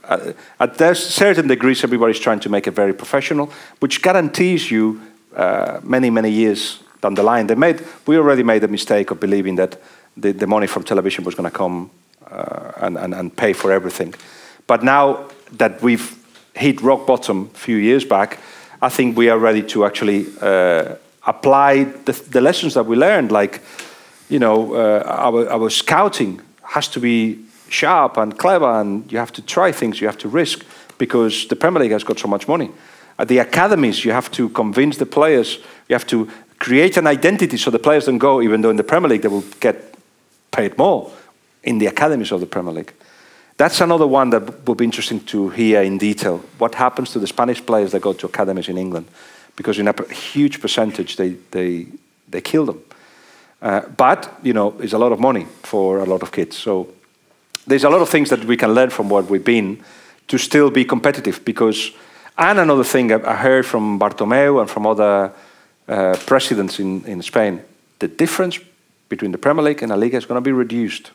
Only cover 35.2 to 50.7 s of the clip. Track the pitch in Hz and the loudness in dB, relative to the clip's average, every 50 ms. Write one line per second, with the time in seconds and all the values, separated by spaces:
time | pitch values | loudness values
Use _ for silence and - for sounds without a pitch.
35.2 | 151 160 151 123 113 - - - - - - - _ _ 120 120 - - 123 113 | 4 4 4 2 2 0 -6 -12 -14 -20 -20 -20 _ _ -2 -2 0 -2 -2 -2
36.2 | 110 110 - - - _ _ _ - 117 123 139 165 190 185 185 165 151 143 135 | -2 -4 -8 -20 -20 _ _ _ -2 2 4 4 4 4 2 2 2 2 2 4
37.2 | 147 175 202 202 190 - - 113 - 139 117 113 - 147 151 - - 139 127 113 | 2 0 2 2 0 0 0 -2 -2 0 0 2 2 4 2 4 2 0 0 2
38.2 | 131 139 135 131 120 110 110 110 110 113 110 104 104 - 156 170 180 147 117 104 | 2 2 4 4 2 2 2 2 2 2 2 2 0 2 0 2 4 2 2 2
39.2 | 101 107 101 101 98 - - - - 117 101 - - - - _ _ _ _ _ | 0 -2 -2 -2 -6 -8 -10 -2 -2 -2 -2 -2 -10 -20 -20 _ _ _ _ _
40.2 | _ _ _ _ _ _ - - 208 196 - - 165 202 175 110 - - - - | _ _ _ _ _ _ -4 -4 -4 -2 0 2 2 2 2 0 -4 -10 -20 -20
41.2 | - _ _ _ _ _ _ _ - - 120 107 107 95 - - 147 156 151 123 | -20 _ _ _ _ _ _ _ -6 -4 0 0 0 0 0 0 0 0 0 -2
42.2 | 104 - 104 90 90 - - 98 90 90 80 82 85 - _ _ _ _ - _ | -2 -4 -4 -4 -6 -6 -6 -8 -6 -6 -8 -10 -12 -14 _ _ _ _ -20 _
43.2 | - - _ _ _ _ _ - 143 170 - - 180 170 170 160 156 139 131 139 | -20 -20 _ _ _ _ _ 0 0 0 2 0 0 2 2 2 2 2 4 2
44.2 | 131 123 113 110 101 - - - - 127 117 107 120 117 - - - - 117 101 | 2 2 2 0 0 -4 -16 -6 -4 -4 0 0 0 -2 -2 -4 -8 -6 -6 -8
45.2 | - - - 104 98 95 90 117 113 110 107 104 98 95 98 95 104 107 104 - | -8 -6 -4 -4 -4 -4 -2 0 2 4 4 4 2 2 0 -2 -2 -2 -4 -2
46.2 | - 104 85 87 - - - - 117 117 - - 127 127 - - 127 - - 120 | -4 -4 -4 -4 -8 -16 -4 -4 -4 -4 0 0 0 0 0 -4 -8 -6 -4 -6
47.2 | 101 98 - - 120 123 120 - - - 113 107 101 95 95 95 85 101 92 - | -6 -4 -2 -2 -2 -2 -2 -6 -2 0 0 0 0 0 -2 -2 -2 -2 -4 -4
48.2 | - 90 - - 101 95 92 92 87 - 90 92 92 92 87 82 78 - _ - | -8 -10 -4 -4 -4 -2 -4 -6 -6 -8 -8 -6 -6 -6 -8 -10 -10 -12 _ -20
49.2 | - - - - - _ _ - 95 110 104 104 101 104 104 - 104 - - - | -20 -20 -20 -20 -20 _ _ -8 -6 -4 -4 0 0 -2 -2 -4 -8 -12 -12 -14
50.2 | - - - 143 147 139 143 - - 104 | -14 -6 -2 0 0 0 -2 -4 -6 -4